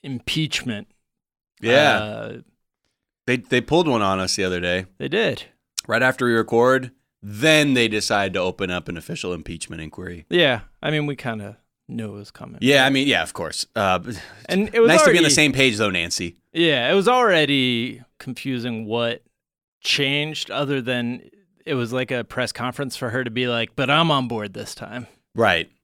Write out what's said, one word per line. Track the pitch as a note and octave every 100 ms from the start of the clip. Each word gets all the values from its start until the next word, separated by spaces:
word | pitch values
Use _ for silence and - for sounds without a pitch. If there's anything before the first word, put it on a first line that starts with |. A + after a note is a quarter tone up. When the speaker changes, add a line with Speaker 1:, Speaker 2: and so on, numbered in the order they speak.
Speaker 1:
impeachment. | C#3+ B2 - D#3+ D3+ - B2+ G#2 - _ _ _ _ _ _ _
Speaker 2:
Yeah. | A2+ C3 D3 G#2+
Speaker 1:
Uh, | G#2+ A2 A2 A#2+ _ _ _ _ _ _ _ _ -
Speaker 2:
They, | B2+
they | - B2
pulled | - D#3+ E3
one | A#2
on | G2 F#2+
us | F#2 -
the |
other | F#2 F2+
day. | F2 F2+ F#2+ _
Speaker 1:
They | C3+
did. | F#3 G#3 A2+ - _ _ - -
Speaker 2:
Right | A2
after | B2+ B2+ B2
we |
record, | A2+ A2 A#2 B2 C3 B2+ _ _ _
then | G2+ G#2 D#3 D3+ C#3+
they | B2+ A2+
decide | G#2+ - G#2 G2
to | F#2
open | F2+ - F#2+
up | F2+ F2
an | E2+
official | - E2+ F#2
impeachment | E2+ D#2 E2 - E2
inquiry. | D#2 - F2+ F2 -
Speaker 1:
Yeah, | F3 D3+ A#2 - _
I | -
mean, | D3+ D3
we | C#3
kinda | B2+ A2 G2+ A2 _ _ -
knew | A#2 G#2+
it | G2+
was | G2+
coming. | - - -
Speaker 2:
Yeah, | C3 C#3
I | C3+
mean, | C3+ C#3+
yeah, | G2
of | E2
course. | - E2 - -
Uh, | A2+ G2 F#2 G2 G2 - - -
Speaker 1:
And | F#3 G#3
it | A3+
was | A3+
Speaker 2:
nice | E3+
to | D4
be | F3+
on |
the | D#3+
Speaker 1:
already |
Speaker 2:
same | C#3+ D3+
page, | B2+ C3 G#2
though, | G#2+
Nancy. | F2+ E2 - E2+ - _
Speaker 1:
Yeah, | E3 E3+ C3+ A#2+
it |
was | G3 F#3+
already | B3+ A#3 E3+ D3 C#3+ B2+ A#2+ B2+ - A#2+ _
confusing | - B2 C#3 B2+ A#2+ A2+
what | G#2+ A#2 A#2 A#2 _ _ _ _ _ _
changed, | - - C3+ C#3+ D3 D#3 -
other | B2+ C#3+ C#3
than | A#2+ B2 A#2+ B2 - _ _ _
it | -
was | C3+ A2+
like | B2+ C3
a | B2+
press | A2+ - A#2+
conference | - B2 B2 C3+ -
for | B2
her | B2
to | B2
be | A2+ B2
like, | A#2 A2+ -
"But | C#3
I'm | D3+ E3
on | C#3+ B2
board | A2+ G#2
this | F#2 -
time." | - G2+ A#2+ A#2+ _ _
Speaker 2:
Right. | - G#2+ E2+ E2 _